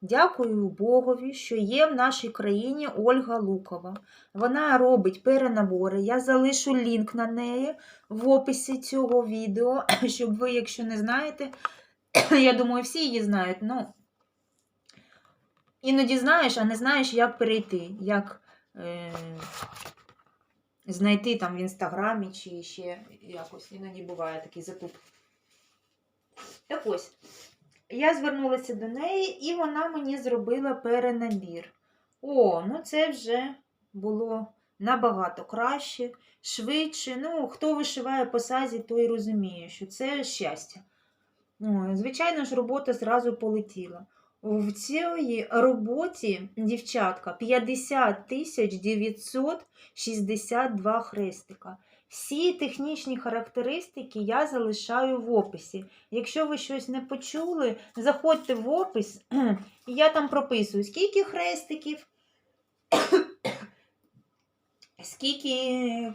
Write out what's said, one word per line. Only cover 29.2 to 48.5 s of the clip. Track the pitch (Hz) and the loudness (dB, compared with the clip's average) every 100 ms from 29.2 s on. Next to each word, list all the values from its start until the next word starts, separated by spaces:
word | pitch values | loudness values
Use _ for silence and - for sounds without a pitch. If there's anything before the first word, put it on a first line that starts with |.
| 381 - 285 | -2 -4 -4
і | 339 | -2
вона | 302 294 330 | -2 -2 -4
мені | 311 269 277 | -4 -4 -4
зробила | 240 240 202 262 277 | -2 -2 0 0 0
перенабір. | 254 233 240 247 233 233 202 185 170 - _ _ _ _ _ | -2 0 2 2 -2 -2 -4 -6 -12 -16 _ _ _ _ _
О, | 269 269 208 170 190 | 0 4 6 4 -2
ну | 311 | -6
це | 320 302 311 | -4 0 0
вже | 254 226 240 269 269 _ _ _ | 0 -2 -2 -2 -8 _ _ _
було | 196 208 214 226 220 214 _ _ - | -8 -4 -2 -2 -4 -6 _ _ -6
набагато | 202 254 226 190 180 - | 0 2 2 2 -2 -4
краще, | - 220 247 285 - - 247 - _ _ | -8 -4 -2 -2 -6 -8 -8 -8 _ _
швидше. | - - 220 302 311 - - 254 | -10 -8 -2 -2 -2 -6 -8 -6
Ну, | 311 330 247 | -6 -4 -6
хто | - 311 294 | -2 -2 0
вишиває | 294 269 247 269 247 | -2 -6 -4 -2 0
по | 240 | -2
сазі, | 233 262 262 233 | -2 -2 -2 -4
той | - 233 233 | -2 2 2
розуміє, | 226 208 214 190 175 170 | 2 0 0 -2 -6 -14
що | - 190 | -14 -14
це | - 269 285 | -6 -4 -4
щастя. | 254 - 185 170 - - - _ _ _ _ _ _ _ | -4 -4 -6 -6 -12 -20 -20 _ _ _ _ _ _ _
Ну, | 214 202 190 196 | -2 0 0 -2
звичайно | 247 262 339 320 254 | -2 0 0 0 0
ж, | 247 | 0
робота | 233 277 277 | 0 0 0
зразу | 240 220 247 240 | -2 2 2 2
полетіла. | 233 220 214 208 190 175 175 196 _ _ _ | 0 -2 -2 -4 -10 -14 -14 -20 _ _ _
В | 214 214 208 | -2 0 0
цій | 202 - 302 339 339 262 226 - | -4 -4 -2 -2 -2 -2 -2 0
роботі, | 233 254 240 214 269 359 - 220 185 196 - | 4 4 4 0 -2 -2 -2 -4 -4 -6 -4
дівчатка, | 220 233 - 247 185 185 185 | -2 -2 -2 0 0 -2 -8
п'ятдесят | 175 233 247 226 262 - 277 233 202 - | -8 0 2 2 -4 -2 2 2 2 -4
тисяч | 262 320 | -6 -4